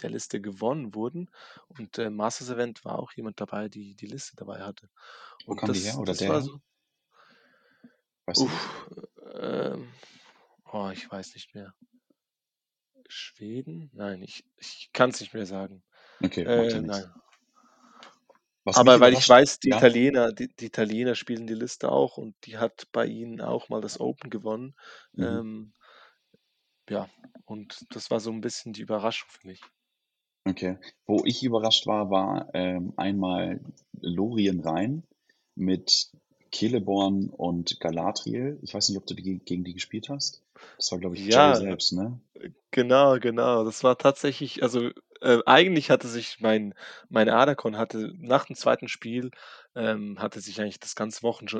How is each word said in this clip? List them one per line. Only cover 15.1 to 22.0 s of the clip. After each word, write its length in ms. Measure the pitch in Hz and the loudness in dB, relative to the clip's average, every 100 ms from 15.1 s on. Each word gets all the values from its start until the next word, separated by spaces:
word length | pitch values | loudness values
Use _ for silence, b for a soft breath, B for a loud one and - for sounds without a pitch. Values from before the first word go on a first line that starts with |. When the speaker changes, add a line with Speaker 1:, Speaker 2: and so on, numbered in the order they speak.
| 123 | 0
Speaker 1:
nicht 140 | 104 | -12
mehr 120 | 110 92 | -10 -10
sagen. 380 | 95 95 95 _ b b b | -8 -10 -14 _ b b b
Speaker 2:
Okay, 260 | 92 - 123 120 | -4 -2 0 2
macht 180 | 117 | 2
ja 60 | 110 | -2
Speaker 1:
Äh, 20 | |
Speaker 2:
nix. 260 | 107 98 92 | -4 -6 -8
Speaker 1:
nein. 80 | - _ _ _ _ b b b b b b b _ _ _ 101 | -18 _ _ _ _ b b b b b b b _ _ _ 2
Speaker 2:
Was 140 | 120 | 8
mich 140 | 123 123 | 10 12
Speaker 1:
Aber 40 | |
weil 140 | 123 | 10
ich 140 | 131 131 | 10 10
Speaker 2:
überrascht, 20 | |
Speaker 1:
weiß, 300 | 123 143 - | 10 10 4
die 100 | - | 0
Speaker 2:
ja? 20 | |
Speaker 1:
Italiener, 600 | 110 123 117 131 135 113 | 6 6 8 4 4 2
die, 140 | 107 123 - | -2 -10 -10
die 100 | 113 | -8
Italiener 500 | - 107 110 123 117 | -4 -2 -2 -2 -4
spielen 320 | - 117 113 | -6 -8 -6
die 60 | |
Liste 380 | 110 117 - 131 | -8 -8 -6 0
auch 260 | 135 | 2